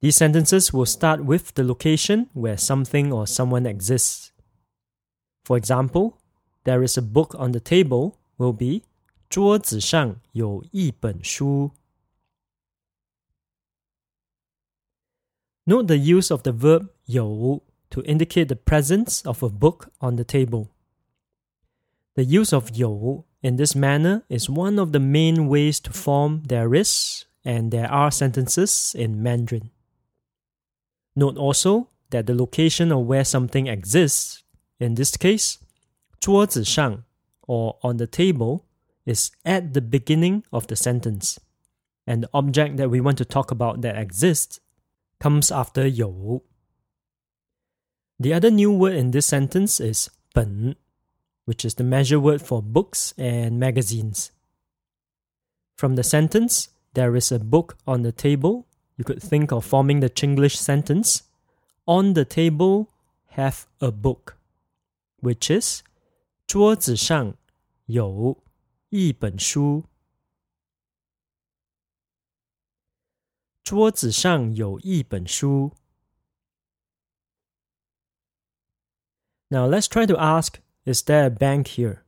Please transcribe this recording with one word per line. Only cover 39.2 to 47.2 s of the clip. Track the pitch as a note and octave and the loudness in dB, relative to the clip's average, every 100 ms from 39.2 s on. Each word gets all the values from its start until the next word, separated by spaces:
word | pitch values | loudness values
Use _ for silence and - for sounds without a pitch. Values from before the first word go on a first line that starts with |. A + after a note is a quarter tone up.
| - _ | -4 _
at | - F#3+ F3 | -2 -2 0
the | C3+ | -4
beginning | A#2 C3+ - D#3 E3+ G3+ - | 0 -2 2 2 2 0 -4
of | A#2+ - | -8 -6
the | A2 | -4
sentence, | - B2 A#2 G#2 - - _ _ _ _ _ _ - | -2 -2 -2 -4 -6 -8 _ _ _ _ _ _ -6
and | A#2 | -4
the | A#2 | -2
object | C#3+ C#3 C#3 D3 C#3 | -2 0 0 0 -2
that | C3+ | -2
we | B2+ | 0
want | C3 C3 | 0 -2
to | |
talk | B2 C#3 C3 | -2 -4 -4
about | B2 A#2+ A2+ | -4 -4 -4
that | A#2+ G#2 | -6 -6
exists | G2+ F2+ F3 D#3 - - _ _ _ _ _ _ | -8 0 0 0 -4 -10 _ _ _ _ _ _
comes | D3 D3 C#3+ | 0 2 2
after | D3 B2 - C3+ | -2 -4 0 0
有. | B2 G#2+ F2+ G2 B2+ _ _ _ _ _ _ _ _ | 0 -4 -4 -8 -8 _ _ _ _ _ _ _ _